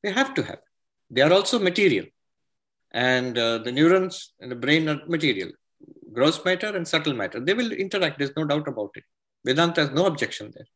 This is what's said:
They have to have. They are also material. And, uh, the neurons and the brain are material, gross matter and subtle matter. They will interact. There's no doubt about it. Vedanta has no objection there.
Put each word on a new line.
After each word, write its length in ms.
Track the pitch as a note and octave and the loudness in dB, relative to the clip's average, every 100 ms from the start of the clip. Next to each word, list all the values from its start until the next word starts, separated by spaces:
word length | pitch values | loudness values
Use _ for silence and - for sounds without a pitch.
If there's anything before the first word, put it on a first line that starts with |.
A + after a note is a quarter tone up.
They 100 | G#3 | -2
have 220 | G#3 C4+ | 0 0
to 100 | - | -2
have. 160 | - - _ _ _ _ _ | -6 -12 _ _ _ _ _
They 120 | A2+ | 2
are 100 | D3 | 6
also 280 | F#3+ G3 A#3+ | 6 4 0
material. 460 | F#3 F3+ G3 G#2 E2 _ _ _ _ _ _ _ _ | 2 4 4 2 -4 _ _ _ _ _ _ _ _
And, 460 | A#2 B2+ B2+ B2+ A#2+ | -2 2 2 0 -2
uh, 220 | A#2 A2+ | 0 0
the 120 | A#2 | -4
neurons 640 | B2+ E3 F#3+ F#3 - - _ | 2 4 4 0 -8 -16 _
and 120 | B2 | -12
the 40 | |
brain 340 | A#2+ C3 D#3+ D#3 | -6 2 2 2
are 100 | C#3+ D#3+ | -4 -4
material, 440 | E3 D3 G2 F2 - _ _ - - - | -2 0 -2 -6 -12 _ _ -20 -20 -12
gross 320 | A#2 D3 D#3 | 2 2 2
matter 320 | F3+ F#3 G#3+ | -2 -2 -2
and 120 | G3+ E3 | -6 -2
subtle 260 | D#3+ D3+ | -2 -2
matter. 260 | B2 G2 - | -4 -6 -4
They 140 | C#3 | -2
will 180 | G#3+ A#3 | 0 -2
interact. 460 | - F#3+ G3+ E3 - | -4 -4 -2 -2 -2
There's 180 | C#3 | -4
no 100 | D#3 | -2
doubt 220 | D3+ D3 D3+ | 0 -2 -2
about 240 | A#2+ G2+ | -6 -8
it. 80 | - _ _ _ _ | -10 _ _ _ _
Vedanta 360 | C3 C#3 E3+ E3 | 0 2 2 2
has 100 | C#3+ | 0
no 160 | C#3 F#3+ | 2 0
objection 440 | C#3 A2+ - G#2+ | 0 -6 -6 -14
there. 120 | - - | -18 -20